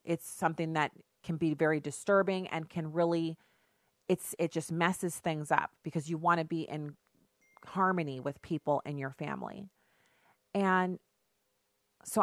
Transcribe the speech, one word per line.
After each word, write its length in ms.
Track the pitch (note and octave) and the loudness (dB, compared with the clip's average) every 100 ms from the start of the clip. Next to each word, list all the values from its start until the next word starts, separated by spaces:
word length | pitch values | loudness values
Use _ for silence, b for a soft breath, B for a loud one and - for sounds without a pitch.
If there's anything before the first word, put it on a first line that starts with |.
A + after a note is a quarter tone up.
It's 240 | - E3 - | -4 -4 -4
something 440 | - E3+ D#3+ D#3+ | -2 0 0 0
that 200 | D#3+ D3 - _ _ | 0 0 -4 _ _
can 120 | - D#3+ | -6 0
be 180 | E3 | 0
very 260 | D3+ D#3 D3+ | 4 2 2
disturbing 640 | D3 - - G3 F#3+ F#3 F#3 | -2 -4 4 4 4 0 -4
and 200 | D#3+ D#3+ | -6 -6
can 240 | F3 D#3 | -6 -2
really, 440 | E3 E3+ E3+ E3 D#3+ _ _ _ _ _ _ - | 2 2 2 0 -6 _ _ _ _ _ _ -2
it's, 260 | F3+ - - | -2 -2 -2
it 120 | E3 | -2
just 220 | E3 - | -2 -4
messes 440 | E3 E3+ F#3 F3+ - | 2 2 2 -4 -2
things 360 | F3 D#3 D3+ | -4 -4 2
up 180 | D3+ - - | 2 0 -6
because 260 | D#3 E3 D3 | -6 -6 -4
you 80 | D#3+ | 0
want 220 | E3+ E3+ | 2 2
to 40 | |
be 180 | D#3+ E3 | 2 -4
in 340 | - D3+ D3 - _ _ _ _ _ _ - | -4 -6 -8 -12 _ _ _ _ _ _ -6
harmony 520 | F#3+ F#3 F3+ D3+ B2+ | 2 4 4 0 -4
with 240 | C#3+ - | -6 -8
people 400 | - D#3 - C#3+ | -4 -2 2 0
in 140 | - C#3+ | 0 -4
your 140 | C3+ | -6
family. 560 | C3+ D3 - - - - _ _ _ _ _ _ _ _ | -6 -8 -6 -8 -10 -16 _ _ _ _ _ _ _ _
And 440 | G3+ F#3+ F#3 F#3 F3+ _ _ _ _ _ _ _ _ _ _ | 0 4 4 2 -2 _ _ _ _ _ _ _ _ _ _
so 160 | - G#3+ | -4 4